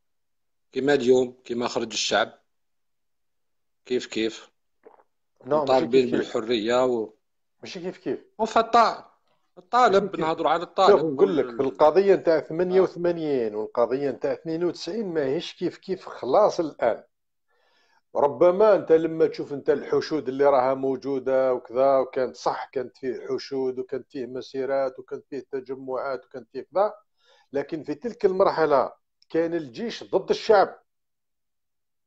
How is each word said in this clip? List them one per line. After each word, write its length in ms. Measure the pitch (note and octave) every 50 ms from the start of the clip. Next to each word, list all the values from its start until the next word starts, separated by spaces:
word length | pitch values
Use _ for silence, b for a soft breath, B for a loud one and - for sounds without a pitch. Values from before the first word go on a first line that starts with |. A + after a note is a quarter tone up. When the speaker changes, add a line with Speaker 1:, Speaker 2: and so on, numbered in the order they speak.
| _ _ _ _ _ _ _ _ _ _ _ _ _ _
Speaker 1:
كيما 220 | - C3 C3 C#3+ C#3+
اليوم، 380 | C3 A#2+ B2 B2+ B2+ B2+ B2 - _ _
كيما 240 | - A#2 A#2+ B2 A#2
خرج 240 | - A#2+ A#2 A2
الشعب، 460 | G#2+ - - - A2 G2+ A2+ - - _ _ _ _ _ _ _ _ _ _ _ _ _ _ _ _ _ _ _ _ _ _ _ _ _ _ _ _ _ _
كيف 220 | - B2+ A#2+ -
كيف. 440 | - - A2 A2 A2 - - - _ _ _ _ _ _ _ _ - - _ _ _ _ _ _ _ _ _ -
Speaker 2:
نعم، 60 | B2+
ماشي 120 | D3 D#3
Speaker 1:
مطالبين 480 | C#3+ C3+ C3 C3 A#2 A#2 B2 C3+ B2 A#2+
Speaker 2:
كيف 100 | A#2+ A2
كيف. 140 | G#2+ - -
Speaker 1:
بالحرية 500 | A#2+ G#2+ A2+ B2 A2 G2+ A#2 A#2+ B2+ C3
و- 280 | B2+ B2 A2+ G#2+ - - _ _ _ _ _ _ _ _ _
Speaker 2:
ماشي 180 | - - - F#3
كيف 180 | E3+ F#3 F#3 -
كيف. 260 | - C#3+ - - - _ _ -
Speaker 1:
وفا 220 | A3+ A3 - A#3
الط-، 440 | A3+ A3+ - A#3 A3 F#3+ - - - _ _ _ _ _ _ _ _ _ _ F3+
الطالب، 440 | - _ - B3 B3+ G#3 F#3+ G3
Speaker 2:
ماشي 140 | G3+ F#3+ -
كيف. 40 | E3
Speaker 1:
نهضروا 300 | D#3+ D#3 E3 D#3+ D3+ D3
على 100 | D#3+ E3+
Speaker 2:
شوف، 80 | F3 -
Speaker 1:
الطالب 360 | - G3+ F#3+ F#3+ G3+ E3+ D#3+ D#3+ C3+
Speaker 2:
نقول 220 | C3 G3 G3 F3
لك، 80 | C#3 B2+
Speaker 1:
وال- 120 | B2 A#2
Speaker 2:
بالقضية 580 | A#2 B2+ C3 - - D3+ D#3 D#3 F#3+ G3+ G3 F3+
نتاع 220 | D#3 - F3 D#3+
Speaker 1:
آه. 40 | D3
Speaker 2:
ثمانية 400 | - - D#3+ E3 F#3 F3+ F#3 F#3+
وثمانين 760 | F3+ - - E3+ F3 F3 E3+ E3 D#3+ D3+ C#3 B2+ A2+ G#2+ G#2
والقضية 560 | G#2+ G#2+ - - B2 A#2 A2+ B2+ C#3 C#3+ C3+
نتاع 220 | A#2 - - C#3
اثنين 320 | B2 - - E3 D#3+ E3 F3
وتسعين 500 | E3+ - - - E3 G3 A#3 G#3+ F#3 D#3+
ماهيش 400 | D#3 C#3 C3 C#3+ E3+ - - -
كيف 240 | - F3+ D#3 - -
كيف 300 | - - F#3 - - -
خلاص 520 | - - - B2+ C#3 G3 G#3+ F3 - -
الآن. 440 | E3 D3 - - C#3 A2+ G2 - - _ _ _ _ _ _ _ _ _ _ _ _ _ _ _ _ _ _ _ _ _ -
ربما 600 | A2 C#3+ C#3+ C#3+ B2+ E3+ F3+ F3+ G3 A3 G#3+ G3
أنت 180 | E3 - -
لما 340 | D#3+ D#3+ E3 D#3+ D#3+ D#3+ D#3+
تشوف 260 | D3 - - D3 C3
أنت 180 | C#3+ C#3+ C#3 D#3
الحشود 580 | D3 C#3+ - - D3+ C#3 - - D#3+ D3 A#2+ C3
اللي 160 | C3+ C3+ C#3+
راها 300 | C#3+ C#3+ C3 B2+ C3 C3+
موجودة 800 | C3+ C3+ C3+ C3 A#2+ B2+ C#3 C#3 C3 A#2+ C3 C3 C3 C3 C3 B2+
وكذا، 440 | B2 - - A2+ B2+ C3+ C#3 C3+ C3+
وكانت 380 | B2 - - C3+ B2+ A#2 -
صح، 280 | - - D#3 B2+ - - -
كانت 240 | - C3 B2 - -
فيه 300 | _ C3+ B2+ A2 - - -
حشود 500 | C3 A#2 - - C#3 C3+ C3 C3 B2+ B2+
وكانت 320 | B2+ - C#3 A#2+ - _
فيه 160 | - C#3 A#2+
مسيرات 720 | B2+ B2+ B2+ A2 - - C3+ C3 C3 C3+ C3+ C3+ C3 C3 -
وكانت 260 | B2+ - C#3+ B2+ - _
فيه 160 | D3 C3 - _
تجمعات 760 | C#3 C3+ B2+ C3 C3 C3 C3+ C3 C3 A#2+ B2 C#3 C3 - -
وكانت 260 | _ - C3+ A2+ _
فيه 140 | - C3 - - D3
كذا، 200 | F3+ G#3 G#3+ - - _ _ b b b b b b b b
لكن 300 | C3 C#3 C#3+ - E3 D#3
في 120 | B2+ C#3+ D3
تلك 300 | - - A#3 A3 - -
المرحلة 680 | F#3+ F#3 F#3+ G3 E3 C#3+ D#3 D#3+ D3 C#3+ C3 G#2+ - - _ _ _ _ _ _ _
كان 260 | - D#3+ E3+ E3 E3+
الجيش 500 | F3 D#3 B2 A2+ D#3 A#3 A3 - - -
ضد 260 | - - F#3 - -
الشعب. 520 | - - - - G#3+ G3 E3+ - - - _ _ _ _ _ _ _ _ _ _ _ _ _ _ _ _ _ _ _ _ _ _ _ _ _